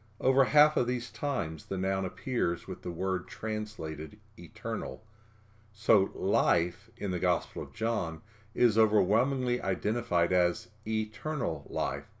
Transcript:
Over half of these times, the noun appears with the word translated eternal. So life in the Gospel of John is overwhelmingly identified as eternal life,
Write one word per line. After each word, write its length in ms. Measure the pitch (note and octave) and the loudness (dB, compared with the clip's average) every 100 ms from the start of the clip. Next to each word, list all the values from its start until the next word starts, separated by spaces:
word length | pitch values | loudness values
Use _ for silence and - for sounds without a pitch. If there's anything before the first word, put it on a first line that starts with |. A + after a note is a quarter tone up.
| - - | -20 -4
Over 260 | C3 C3 C3 | 0 2 4
half 300 | D3 D3+ D3 | 6 4 4
of 120 | A#2+ | -2
these 240 | B2 - | -2 -6
times, 540 | - D3 C3 D#2+ D#2+ - | -6 -4 -2 -4 -6 -6
the 120 | F#2 | -4
noun 260 | F#2+ F#2+ | -2 -2
appears 640 | F#2+ - - B2+ F2+ E2+ - | -4 -6 -6 -2 0 -2 -6
with 160 | F#2 | -8
the 80 | F2+ | -8
word 380 | E2 F#2+ F#2 F2 | -4 -2 -2 -4
translated 920 | - A2 G#2+ G#2+ - D#2+ D2+ D#2 D2+ - - | -8 -4 -4 -4 -6 -6 -6 -8 -12 -20 -16
eternal. 680 | F2 - A#2 A2 D2+ C2 - - - - - - - | -14 -8 -4 -4 -4 -8 -14 -20 -20 -20 -20 -20 -20
So 380 | - - A2 F#2+ | -4 4 4 4
life 800 | - F#2+ A2+ D3 F#2+ F2 - - - | -2 0 2 4 2 0 -4 -18 -6
in 160 | G#2 | -4
the 80 | F2+ | 0
Gospel 420 | F2+ E2+ - F2 | 2 2 -2 -8
of 100 | D2 | -8
John 500 | - A2 A2+ E2+ E2 - - - | -4 -2 -2 -2 -8 -14 -20 -12
is 240 | - A#2+ G#2 | 2 4 6
overwhelmingly 840 | A2 G#2+ F#2 G#2+ B2+ C3+ B2+ B2 | 4 4 4 4 2 0 0 0
identified 720 | G2 F2+ G2 A#2 A2+ F2 E2+ | -2 -2 -2 -2 0 0 2
as 380 | F2+ F2 F2 - - | 4 2 0 -10 -12
eternal 800 | - A2 G#2+ - D#3 D#3 G2+ D#2 C#2+ | -4 -2 -2 -6 -6 -4 -4 -4 -6
life, 420 | D#2 D2+ C#2 - - | -4 -2 -4 -10 -20